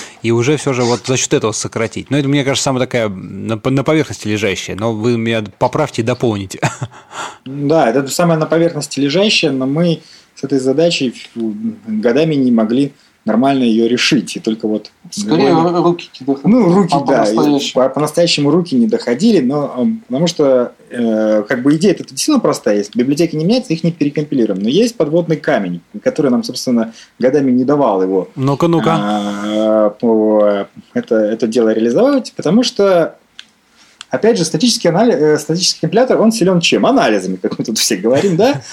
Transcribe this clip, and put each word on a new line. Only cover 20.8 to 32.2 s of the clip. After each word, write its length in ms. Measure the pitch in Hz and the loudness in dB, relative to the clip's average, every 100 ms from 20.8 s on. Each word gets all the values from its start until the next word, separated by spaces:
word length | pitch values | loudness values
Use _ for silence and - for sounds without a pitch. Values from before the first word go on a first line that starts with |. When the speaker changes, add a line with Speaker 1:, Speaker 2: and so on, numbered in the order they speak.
| _ | _
Speaker 2:
э, 520 | 123 117 110 110 107 104 | -4 0 0 2 0 0
как 140 | 127 | -2
бы 140 | 135 156 | 2 2
идея-то 260 | 196 165 | 2 0
действительно 380 | - 135 - 285 | -4 -6 0 2
простая, 380 | 156 139 117 104 | 2 0 0 -2
если 200 | 98 113 | -2 -2
библиотеки 380 | 123 147 170 156 | -2 0 0 0
не 80 | |
меняются, 280 | 165 254 - | 0 0 0
их 100 | 165 | -2
не 80 | 170 | -2
перекомпилируем, 680 | - 143 147 151 135 107 95 | -2 -2 -2 -4 -2 0 0
но 80 | 107 | 0
есть 280 | 165 240 - | 2 0 0
подводный 400 | 151 165 170 151 | 0 0 0 -2
камень, 440 | - 127 92 87 - - | 0 -2 -2 -6 -10 -6
который 300 | - 131 143 | -4 0 0
нам, 100 | 120 | 0
собственно, 500 | 110 - - 117 113 - - _ | -2 -6 -2 0 -2 -6 -20 _
годами 320 | 123 147 135 | 0 2 2
не 120 | 123 | 2
давал 380 | 127 147 127 95 | 2 2 2 2
его, 260 | 92 95 90 | 0 0 -2
Speaker 1:
Ну-ка, 320 | - 135 139 170 | -4 -2 0 0
ну-ка. 300 | 165 160 - | 2 2 0
Speaker 2:
а, 920 | 104 107 104 104 104 107 110 107 107 - | 0 -2 -4 -6 -4 0 2 2 2 0
по-, 640 | 120 110 107 107 104 101 98 - - | 0 2 4 4 2 2 -4 -12 -8
это, 200 | 123 120 | -8 -2
это 320 | 110 107 110 113 | 0 0 0 -2
дело 220 | 120 110 | 2 2
реализовать, 600 | 110 117 143 262 277 | 2 0 2 2 0